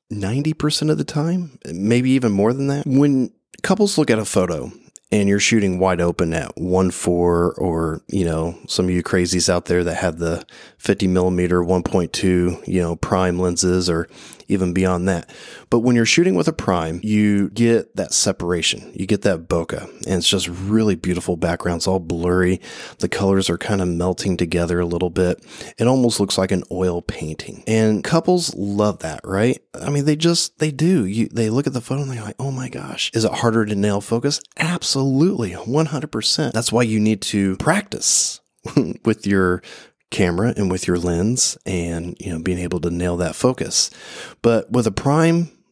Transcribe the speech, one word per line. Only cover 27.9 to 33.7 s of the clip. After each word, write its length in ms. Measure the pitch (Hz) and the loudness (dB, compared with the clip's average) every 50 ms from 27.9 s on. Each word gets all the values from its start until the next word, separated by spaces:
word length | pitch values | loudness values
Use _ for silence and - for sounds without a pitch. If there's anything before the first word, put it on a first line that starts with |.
| 107 98 - | 2 0 0
couples 500 | - 170 165 165 180 180 180 165 - - | 0 0 2 2 2 2 2 0 -4 -6
love 440 | - 101 101 101 104 104 104 - - | -6 -6 -2 0 0 2 0 0 -2
that, 220 | - 80 - - - | -6 -10 -10 -10 -6
right? 360 | - 95 98 110 127 135 - - _ - | -4 0 2 2 2 0 -2 -6 _ -14
I 160 | 160 - 143 | -8 -4 -2
mean, 160 | 147 143 139 | -2 0 0
they 100 | 151 151 | 0 0
just, 440 | 151 160 170 170 - - - - - | 2 2 2 2 0 -2 -4 -4 -4
they 120 | 156 156 | -4 -4
do. 340 | 139 131 156 180 190 143 98 | -2 0 2 2 2 2 2
You, 220 | 92 104 113 113 - | 0 0 -2 -2 -2
they 200 | 117 117 110 107 | -2 -2 0 0
look 180 | 110 135 143 | 0 0 0
at 60 | 139 139 | -2 -4
the 80 | - | -4
photo 200 | 120 - 135 143 | -6 -4 -4 -4
and 100 | 143 135 | -4 -6
they're 120 | 123 117 107 | -8 -8 -10
like, 120 | 107 - - | -10 -10 -8
"Oh 120 | 131 139 | -8 -6
my 180 | 131 127 127 123 | -6 -6 -8 -8
gosh." 420 | - - - - - - - - - | -10 -12 -12 -10 -8 -6 -6 -2 0
Is 120 | 113 110 | 0 0
it 60 | - | 0
harder 340 | - - - 117 110 113 107 | 0 0 0 2 2 2 0
to 100 | 104 | 0